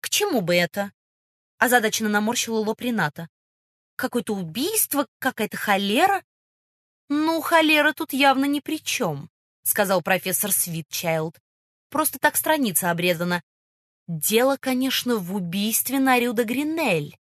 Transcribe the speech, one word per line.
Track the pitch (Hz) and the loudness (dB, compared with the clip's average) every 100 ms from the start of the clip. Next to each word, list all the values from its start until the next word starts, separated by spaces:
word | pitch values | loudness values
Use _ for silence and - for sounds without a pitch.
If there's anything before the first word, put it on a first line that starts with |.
| - - | -2 -2
чему | 415 277 | 0 0
бы | 170 | 2
это? | 175 175 202 202 _ _ _ _ _ _ _ | 2 2 -2 -8 _ _ _ _ _ _ _
Озадаченно | 233 247 214 - 214 | 4 4 4 0 0
наморщила | 208 214 247 - 226 | 0 0 -2 -2 -2
лоб | 214 220 | -2 -4
Рената. | 247 226 151 - 165 _ _ _ _ _ _ - | -4 0 -2 -4 -14 _ _ _ _ _ _ -8
«Какое-то | - 240 - | -4 -2 -4
убийство, | 202 170 160 320 440 - 277 - _ | -6 -6 -4 -2 0 0 0 -2 _
какая-то | 269 - 208 - | -4 -2 -6 -4
холера?» | - 196 202 220 381 392 _ _ _ _ _ _ _ _ _ | 0 0 2 2 2 2 _ _ _ _ _ _ _ _ _
«Ну, | 294 311 330 | -2 0 0
холера | - 330 311 311 294 | 2 2 4 4 2
тут | 302 320 | 0 -4
явно | 269 277 262 277 | 2 4 4 2
ни | 285 | -2
при | - 311 | -4 -6
чем», | - - 202 143 - _ _ _ | -4 -2 -2 -4 -10 _ _ _
сказал | - - 196 190 | -4 0 2 2
профессор | 170 185 185 180 208 | 0 -6 -4 -4 -2
Свитчайлд. | - - 165 160 - 175 160 160 - _ _ _ _ _ | -2 -2 -6 -8 -6 -2 -2 -4 -10 _ _ _ _ _
«Просто | 285 311 - | -2 -2 0
так | 392 - | 0 0
страница | 320 311 240 170 180 | 0 2 2 0 0
обрезана. | 170 175 165 175 175 _ _ _ _ _ _ - | 0 2 0 0 -2 _ _ _ _ _ _ -10
Дело, | 165 - 220 262 269 | -4 0 4 4 2
конечно, | 262 254 262 - 247 233 | -2 0 0 -2 0 -2
в | 175 | -2
убийстве | 202 175 190 208 220 - 269 | -4 -4 -2 -2 -2 -2 0
на | 269 247 | 4 4
Рю | 240 | 2
де | 220 | 0
Гринель. | 214 240 302 320 285 165 147 - | -2 -2 -2 -2 0 0 -2 -12